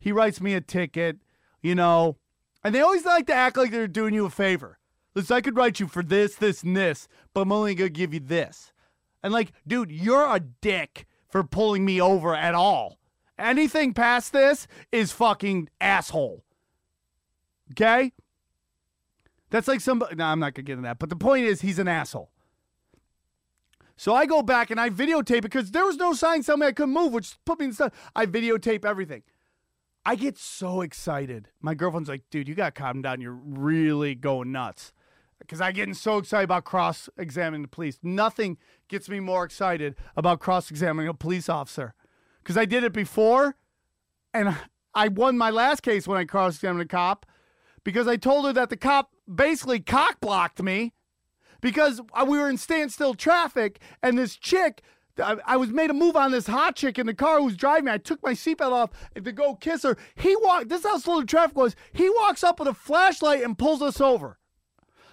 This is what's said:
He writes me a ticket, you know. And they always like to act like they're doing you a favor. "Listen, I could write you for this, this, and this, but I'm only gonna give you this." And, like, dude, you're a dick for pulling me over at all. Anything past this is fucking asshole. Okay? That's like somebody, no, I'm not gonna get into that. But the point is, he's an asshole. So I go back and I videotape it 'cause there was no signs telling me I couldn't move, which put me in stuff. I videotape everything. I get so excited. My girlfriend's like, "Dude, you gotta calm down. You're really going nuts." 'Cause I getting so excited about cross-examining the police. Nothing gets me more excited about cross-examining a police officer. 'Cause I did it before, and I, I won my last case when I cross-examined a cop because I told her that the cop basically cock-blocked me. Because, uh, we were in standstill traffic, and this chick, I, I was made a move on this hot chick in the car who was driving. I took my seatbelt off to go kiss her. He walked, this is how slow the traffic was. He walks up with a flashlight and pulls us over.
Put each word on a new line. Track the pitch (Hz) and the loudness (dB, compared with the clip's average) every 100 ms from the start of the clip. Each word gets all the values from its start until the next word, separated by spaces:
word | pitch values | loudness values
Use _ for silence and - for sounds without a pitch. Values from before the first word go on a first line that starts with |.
He | 202 | -2
writes | 208 220 202 | 2 2 2
me | 196 | -2
a | 185 | -2
ticket, | - 180 165 165 165 156 _ _ _ _ | -2 -4 -2 -2 -4 -6 _ _ _ _
you | 165 | -2
know. | 180 175 165 165 147 _ _ _ _ | 2 4 4 4 -2 _ _ _ _
And | 208 | -2
they | 247 | 4
always | 320 381 | 4 4
like | 349 339 247 | 4 2 4
to | |
act | 262 254 254 | 2 2 2
like | 254 | 0
they're | 226 220 | 0 -2
doing | 190 220 | -2 0
you | 214 | 0
a | 196 | -2
favor. | - 196 175 117 - _ _ _ | 0 0 0 -4 -20 _ _ _
"Listen, | 196 190 247 | -8 0 0
I | |
could | 277 | 0
write | 240 240 180 | 2 0 0
you | 180 | -6
for | 175 | -6
this, | 165 196 208 - | 0 2 0 0
this, | 208 - | -2 0
and | 175 | -2
this, | 185 185 139 - _ _ | 0 0 -2 -10 _ _
but | 196 | -2
I'm | 196 | 0
only | 208 208 | 0 0
gonna | 180 190 | 0 -2
give | 151 180 | -2 -4
you | 156 | -6
this." | 135 165 - - - _ _ _ _ _ | -4 -4 -4 -10 -20 _ _ _ _ _
And, | 196 | -4
like, | 226 214 _ 147 | -2 -2 _ -6
dude, | 247 196 | -4 -4
you're | 156 208 269 294 | -4 2 2 4
a | 196 | 0
dick | 139 120 208 190 147 - - _ _ | -4 -6 -2 -2 -6 -12 -20 _ _
for | 190 | -4
pulling | 160 185 214 202 | -2 0 0 2
me | 196 185 | 2 4
over | 180 190 165 | 4 4 0
at | 156 170 | 0 0
all. | 170 196 156 101 - _ _ _ - | 2 2 2 -2 -10 _ _ _ -6
Anything | 220 262 311 311 277 | 0 2 2 2 0
past | 220 233 247 - | 2 2 2 2
this | 277 277 285 - - - | 4 4 4 -4 -20 -4
is | 240 196 | -2 -2
fucking | - 226 202 196 185 156 _ | 2 2 2 -2 -2 -4 _
asshole. | 196 190 - 156 127 87 _ _ _ _ _ _ _ _ _ _ _ _ - | 0 0 0 -4 -4 -6 _ _ _ _ _ _ _ _ _ _ _ _ -14
Okay? | 131 226 240 262 - _ _ _ _ _ _ _ _ _ _ _ _ _ | 2 4 4 2 -4 _ _ _ _ _ _ _ _ _ _ _ _ _
That's | 226 254 | -2 0
like | 262 | -2
somebody, | 262 247 196 160 | 0 0 -2 -4
no, | |
I'm | 160 160 | -2 -2
not | 143 | -2
gonna | 139 | -6
get | 139 | -10
into | 127 123 | -8 -8
that. | 123 | -8
But | 160 | -8
the | 170 | -2
point | 226 269 | 2 2
is, | 226 190 | 2 0
he's | 190 175 | -2 -2
an | 185 | -2
asshole. | 160 135 120 - _ _ _ _ _ _ _ _ _ _ _ _ _ _ _ _ _ | -2 -4 -12 -16 _ _ _ _ _ _ _ _ _ _ _ _ _ _ _ _ _
So | 202 | 0
I | 247 302 | 2 4
go | 311 | 2
back | 240 247 233 | 4 0 0
and | 220 | -2
I | 240 | -2
videotape | 185 294 320 226 240 | -2 0 0 2 0
it | 202 | 0
'cause | 269 196 | -4 -2
there | 311 381 | 0 0
was | 294 | 0
no | 349 | -2
signs | 277 330 320 269 | 0 0 0 0
telling | 294 | 2
me | 294 | 2
I | |
couldn't | - 285 | 0 0
move, | 302 330 | 2 0
which | 233 - - | -2 -6 -10
put | - 330 | -6 -4
me | 277 | -4
in | |
stuff. | 214 269 - - | -2 -2 -4 -8
I | - 220 | -4 -2
videotape | 214 233 220 233 214 | -2 0 0 0 -2
everything. | 208 196 170 120 _ _ _ _ _ _ _ _ | -2 -6 -8 -12 _ _ _ _ _ _ _ _
I | - 233 | -4 -2
get | 269 - | -4 -6
so | - - 180 185 | -14 -10 -6 -4
excited. | 170 - 175 143 135 117 - _ | -6 -8 -6 -6 -6 -12 -16 _
My | 151 | -8
girlfriend's | 151 180 165 151 | -4 -2 -4 -8
like, | 139 - | -10 -8
"Dude, | 151 139 | -8 -6
you | |
gotta | 170 170 | -4 -4
calm | - 135 131 | -4 -8 -6
down. | 131 127 | -6 -8
You're | 123 | -10
really | 123 147 135 143 160 156 147 147 | -14 -14 -4 0 2 2 2 -2
going | 123 139 131 123 | -4 -2 -2 -4
nuts." | 131 113 - - _ _ _ _ _ - | -6 -8 -12 -20 _ _ _ _ _ -16
'Cause | 160 | -4
I | 185 | -4
getting | 190 196 | -2 -6
so | 190 220 208 | -4 -2 -2
excited | - 214 | 0 0
about | 190 180 | 0 -2
cross-examining | - 185 170 160 - - 170 139 165 151 | -2 -2 -2 -4 -12 -14 -10 -6 -6 -6
the | 143 | -12
police. | - 156 - | -8 -10 -8
Nothing | 170 185 214 220 202 160 _ _ _ | -6 -2 -2 -2 -6 -6 _ _ _
gets | 196 - | -12 -10
me | 196 | -10
more | 190 185 | -4 -4
excited | 175 - 190 170 147 - - - | -4 -4 -2 -2 -6 -10 -8 0
about | 175 175 | 0 0
cross-examining | - 185 - 151 175 156 156 | 0 -2 -2 -4 -2 -2 -4
a | |
police | 160 160 185 170 | -6 -4 -4 -4
officer. | 160 131 - 120 - _ _ _ _ | -6 -6 -10 -12 -14 _ _ _ _
'Cause | - 180 | -2 0
I | |
did | 220 240 | 2 2
it | 240 | 0
before, | 208 185 - 214 254 285 - _ _ _ _ _ _ _ | -2 -4 2 4 6 4 0 _ _ _ _ _ _ _
and | 226 202 | -2 -2
I, | 147 - _ _ | -2 -10 _ _
I | 214 214 | -2 0
won | 196 262 247 | 2 2 2
my | 226 | 0
last | 220 254 302 | 2 2 2
case | 247 202 175 | 0 -2 0
when | 190 | -2
I | |
cross-examined | 170 196 185 151 190 175 | -2 0 0 0 -4 -4
a | 165 | -4
cop | 180 175 202 - _ _ _ _ _ | -2 -2 -2 -8 _ _ _ _ _
because | 208 202 240 | -4 -2 0
I | 233 | 0
told | 254 285 277 | 2 2 2
her | |
that | 247 233 | 0 0
the | 226 | -2
cop | 262 277 269 _ - | 2 2 0 _ -8
basically | 170 294 302 262 240 | 0 2 2 -2 -4
cock-blocked | - 262 349 - 214 190 170 - | 0 2 2 0 -2 0 0 -2
me. | 185 190 233 - _ _ _ _ _ _ | -4 -2 -4 -10 _ _ _ _ _ _
Because, | 247 302 302 233 226 | -2 2 2 0 -6
uh, | 233 269 | -2 2
we | 294 | 2
were | 285 | 0
in | 254 | -2
standstill | - 320 294 - 277 | -2 -2 -2 -2 -2
traffic, | 214 311 339 311 254 214 - - - | 0 2 2 2 -2 -4 -6 -20 -4
and | 254 247 | 0 2
this | 240 - | 0 -6
chick, | - 370 339 - _ _ _ - | 0 2 2 -2 _ _ _ -4
I, | 190 214 - | -4 -4 0
I | 262 | 0
was | 247 | 0
made | 269 320 | 0 0
a | |
move | 285 339 | 2 2
on | 320 269 | 4 2
this | 254 208 | 0 -2
hot | 254 330 - | 0 0 0
chick | 269 226 | -4 -2
in | 226 | -4
the | |
car | 196 302 302 | 0 2 4
who | 269 | 2
was | 185 | 0
driving. | 269 320 277 | 2 2 2
I | 214 | -4
took | - 311 | -4 -6
my | - | -4
seatbelt | 247 320 320 269 | -2 -2 -2 0
off | 247 226 - - | 0 0 -4 -18
to | - 202 | -12 -10
go | 214 285 | -2 -2
kiss | 220 311 320 | -2 -4 -2
her. | 269 214 - | 0 -2 -6
He | - 370 415 | -2 2 4
walked, | 403 359 233 | 4 2 0
this | 339 | -2
is | 415 | 0
how | 359 | -2
slow | 339 339 | 0 -2
the | 226 | 2
traffic | 311 330 277 | 2 2 2
was. | 247 - - | 0 -2 -10
He | - 370 | 0 2
walks | 466 415 - | 4 2 2
up | 349 339 | 0 2
with | 285 | -2
a | |
flashlight | 220 - 320 381 302 302 285 | -4 0 4 4 4 2 2
and | 240 196 | 0 0
pulls | 277 294 | 0 2
us | 285 - | -2 2
over. | 277 233 135 - _ _ _ _ _ _ _ | 2 2 -2 -14 _ _ _ _ _ _ _